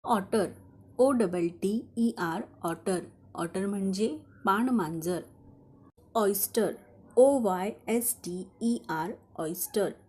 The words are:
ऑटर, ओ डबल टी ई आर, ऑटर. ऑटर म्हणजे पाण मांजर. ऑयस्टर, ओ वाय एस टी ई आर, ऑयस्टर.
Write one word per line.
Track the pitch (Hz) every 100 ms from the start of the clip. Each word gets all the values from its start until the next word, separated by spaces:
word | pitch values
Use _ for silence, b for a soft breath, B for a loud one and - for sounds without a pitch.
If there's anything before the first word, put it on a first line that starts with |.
ऑटर, | - 220 190 226 175 - - - - -
ओ | 262
डबल | 254 190 180 170
टी | 170 190 220 - -
ई | 233 -
आर, | 170 170 - -
ऑटर. | 170 165 - 175 - - -
ऑटर | - 170 190
म्हणजे | 196 202 196 190 226 311 - -
पाण | 196 202 254
मांजर. | 233 160 165 160 170 - - - - - - - _ -
ऑयस्टर, | 233 202 202 - 240 185 117 - - -
ओ | - 269 277
वाय | 214 185 196 - -
एस | 226 233
टी | - 175 180 185 -
ई | 233 240 -
आर, | 160 170 - - -
ऑयस्टर. | 160 175 - 214 175 -